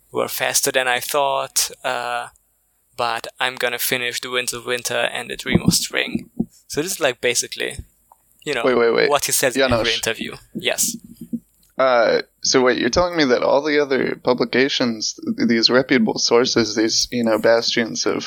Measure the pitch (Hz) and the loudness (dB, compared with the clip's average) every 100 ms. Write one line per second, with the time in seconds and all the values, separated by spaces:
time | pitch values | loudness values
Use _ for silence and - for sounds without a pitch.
0 | _ 123 120 - 127 123 - 131 127 123 | _ -4 -4 -2 -2 0 0 0 0 -2
1 | - 151 139 135 135 - - - 135 123 | -2 -2 0 -2 -4 -4 -4 -4 -6 -4
2 | 120 120 120 - _ _ _ _ _ - | -6 -8 -10 -16 _ _ _ _ _ -6
3 | 120 117 - - 127 127 123 120 - 127 | -4 -4 -8 -4 -4 -2 -4 -2 -2 -2
4 | 123 117 127 123 123 120 117 123 - 123 | -4 -6 -4 -4 -4 -6 -4 -4 -4 -2
5 | 123 127 123 131 131 123 - - - 131 | -2 -4 -10 -10 -2 0 0 -2 -2 -4
6 | 131 - - - - _ _ - 170 190 | -4 -6 -8 -8 -8 _ _ -6 -4 -2
7 | 147 120 127 120 120 - 62 - - _ | -2 0 0 -2 -4 -6 -6 -8 -14 _
8 | _ _ _ _ - 131 131 120 117 113 | _ _ _ _ -6 -2 2 4 4 4
9 | 113 143 - - 139 120 135 117 113 113 | 4 2 2 0 0 2 2 2 0 -2
10 | - 110 - - - - 120 - - - | -2 -4 -8 -12 -14 -6 -2 -2 -2 -4
11 | - - - 233 - _ _ - 131 120 | -14 -20 -10 -10 -12 _ _ -2 2 4
12 | 104 82 - _ - 135 127 113 110 175 | 4 2 -2 _ 0 2 4 2 0 0
13 | 180 170 143 120 - 127 151 147 143 131 | 0 0 2 2 4 2 2 0 2 2
14 | - - - 123 127 123 131 - 127 110 | 0 -2 0 0 2 2 2 2 -2 -2
15 | 104 - - 113 117 117 113 123 131 131 | -6 -6 -6 -2 2 2 4 2 4 4
16 | 110 - - 120 127 - 110 110 110 107 | 2 0 2 4 4 2 2 0 0 0
17 | - 123 113 110 113 117 117 - 110 - | -2 -2 0 2 4 2 2 -2 -2 -2
18 | 107 - | -2 -2